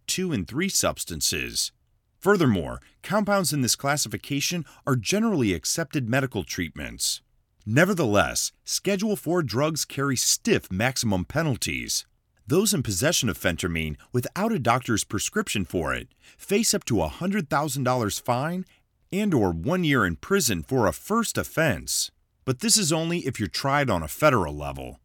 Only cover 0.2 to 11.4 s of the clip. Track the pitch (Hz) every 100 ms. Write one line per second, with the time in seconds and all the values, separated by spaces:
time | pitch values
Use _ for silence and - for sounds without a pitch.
0.2 | 185 123 85 127 190 - 85 76 - 80
1.2 | - 76 60 - - _ _ _ _ _
2.2 | 185 208 139 95 67 60 _ _ - 208
3.2 | 202 202 170 147 120 - 139 147 110 107
4.2 | - 143 - 175 143 - - 127 - 196
5.2 | 233 175 107 85 - - 160 151 113 131
6.2 | 135 104 82 - 80 73 64 58 - -
7.2 | _ _ _ _ 107 123 185 175 123 101
8.2 | 69 - - _ - - 185 196 214 196
9.2 | 151 175 147 120 156 160 - - 139 123
10.2 | - - - 139 - 92 123 - 117 92
11.2 | 85 151